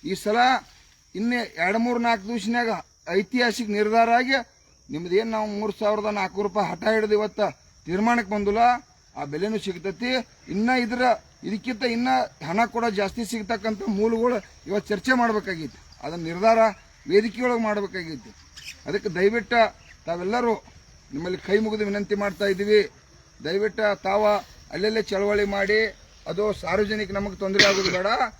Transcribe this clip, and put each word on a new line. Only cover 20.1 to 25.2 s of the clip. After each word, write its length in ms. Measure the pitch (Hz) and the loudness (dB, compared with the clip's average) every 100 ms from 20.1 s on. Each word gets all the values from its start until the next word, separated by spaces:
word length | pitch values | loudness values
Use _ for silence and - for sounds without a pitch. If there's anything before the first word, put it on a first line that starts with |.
| 170 185 240 240 208 - - - - _ | -4 -2 0 0 -2 -6 -20 -20 -20 _
ನಿಮ್ಮಲ್ಲಿ 240 | 135 180 175 - | -8 -6 -6 0
ಕೈ 100 | 208 | 0
ಮುಗಿದು 200 | 220 208 208 | 2 -2 -2
ವಿನಂತಿ 280 | 202 196 202 | -2 -2 -2
ಮಾಡ್ತಾ 240 | 202 170 202 | -4 -2 -2
ಇದ್ದೀವಿ. 280 | 190 202 214 185 - _ - _ _ 139 | 0 4 4 4 -8 _ -20 _ _ -4
ದಯವಿಟ್ಟು 400 | 190 214 185 208 196 190 | -2 -2 0 -2 0 -2
ತಾವ 160 | 202 208 208 - - - | 2 2 2 -4 -20 -12
ಅಲ್ಲೆಲ್ಲೇ 280 | 156 208 220 - | -2 0 0 -2
ಚಳವಳಿ 360 | 196 | -2